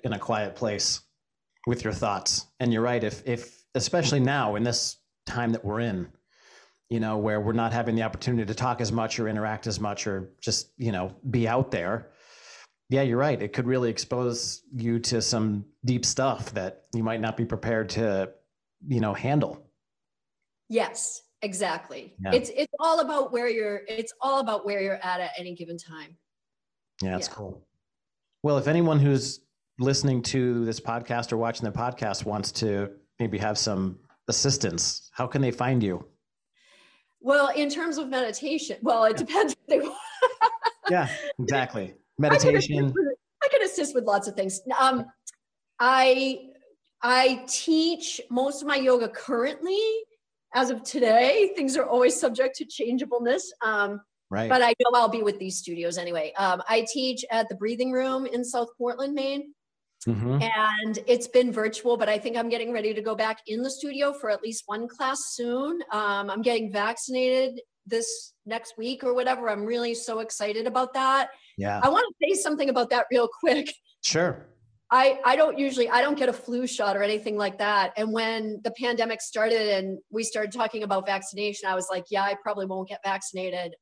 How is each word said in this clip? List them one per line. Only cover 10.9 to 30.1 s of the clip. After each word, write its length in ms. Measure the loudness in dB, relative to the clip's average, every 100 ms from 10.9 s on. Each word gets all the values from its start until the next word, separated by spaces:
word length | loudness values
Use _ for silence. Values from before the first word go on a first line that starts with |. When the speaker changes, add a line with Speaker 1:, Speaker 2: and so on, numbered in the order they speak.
Speaker 1:
know, 220 | -2 -4 -6 -4
be 180 | 0 2
out 240 | 2 0
there. 400 | -2 -2 -4 -6 _ -20 -20 -20 -20 -20 _ -2
Yeah, 120 | 0
you're 160 | 2 2
right. 240 | 2 0
It 100 | -2
could 140 | -2 0
really 240 | 0 0
expose 720 | -2 -4 -2 -2 -2 -6 -10 _ -6
you 240 | -2 0
to 220 | 0 0
some 440 | 0 0 0 -2 -6 _
deep 220 | -2 0 0
stuff 480 | 2 0 0 -4
that 300 | -6 -6 -8 _
you 100 | -2
might 160 | -2 -2
not 160 | -2 -2
be 100 | -4
prepared 440 | -2 0 0 0
to, 420 | 0 0 0 -2 -6 _ _ _ _ -2
you 120 | 0
know, 140 | 0
handle. 520 | 0 0 2 0 -4 -18 _ _ _ _ _ _ _ _ _ -2
Speaker 2:
Yes, 540 | 0 0 -2 -8 -8 -18 _
exactly. 720 | -8 -2 -2 -2 -8 -14 -16 -8
Speaker 1:
Yeah. 100 | 0
Speaker 2:
It's, 180 | 2 2 -2
it's 180 | -4 0
all 200 | 2 4
about 320 | 2 0 0
where 160 | 0 0
you're, 340 | -2 -2 -4 -6
it's 260 | -8 -8 -4
all 180 | 0 0
about 260 | 0 -2 -2
where 160 | -2
you're 220 | -2 -2
at, 160 | -4 -4
at 120 | -4 -8
any 180 | -10 -10
given 220 | -10 -12
time. 400 | -14 -18 -18 -20 _ _ _ _ _ _ _ -8
Speaker 1:
Yeah, 100 | -6
that's 160 | -4 -6
Speaker 2:
Yeah. 60 |
Speaker 1:
cool. 320 | -10 -14 -16 _ _ _ _ _ _ _ _
Well, 140 | 0 2
if 100 | 4
anyone 320 | 4 4 6
who's 400 | 6 4 0 -8 _ _ _ -2
listening 420 | 0 2 2